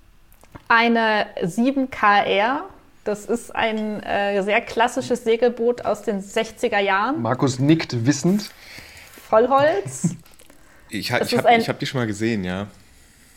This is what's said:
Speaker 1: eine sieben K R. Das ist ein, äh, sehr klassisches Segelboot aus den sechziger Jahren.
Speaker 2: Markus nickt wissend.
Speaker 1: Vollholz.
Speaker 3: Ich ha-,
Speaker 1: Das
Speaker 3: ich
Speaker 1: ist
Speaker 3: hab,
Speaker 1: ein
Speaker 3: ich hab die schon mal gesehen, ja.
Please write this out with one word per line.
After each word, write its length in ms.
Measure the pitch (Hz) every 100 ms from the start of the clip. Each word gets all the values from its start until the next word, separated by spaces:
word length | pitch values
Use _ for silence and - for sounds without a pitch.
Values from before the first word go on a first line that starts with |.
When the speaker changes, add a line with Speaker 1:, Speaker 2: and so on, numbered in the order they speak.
| _ _ _ - - - -
Speaker 1:
eine 580 | 233 233 233 220 214 - -
sieben 480 | 175 196 247 269 262
K 320 | - 208 202
R. 420 | - 190 220 285 381 - - _
Das 200 | - 208
ist 300 | - 233 -
ein, 480 | - 226 220 214 208
äh, 400 | - 196 202 202
sehr 180 | 196 214
klassisches 640 | 233 226 240 269 - 233
Segelboot 600 | 226 226 240 233 233 240 -
aus 160 | 208
den 180 | - 196
sechziger 600 | 202 220 220 - 240 208
Jahren. 420 | 196 190 220 320
Speaker 2:
Markus 360 | - - 139 117
nickt 460 | 139 160 - 123
wissend. 460 | 117 143 175 208 - - - - - - - - -
Speaker 1:
Vollholz. 880 | 220 247 269 294 381 392 - 170 - - - - - - - -
Speaker 3:
Ich 200 | 101 -
ha-, 60 | 123
Speaker 1:
Das 100 | 214
Speaker 3:
ich 40 |
Speaker 1:
ist 40 | 240
Speaker 3:
hab, 80 | 233
Speaker 1:
ein 140 | 233
Speaker 3:
ich 80 | 220
hab 80 | 120
die 80 | 139
schon 140 | 135
mal 60 | 113
gesehen, 380 | 101 113 110
ja. 220 | 90 92 104 - - - - _ -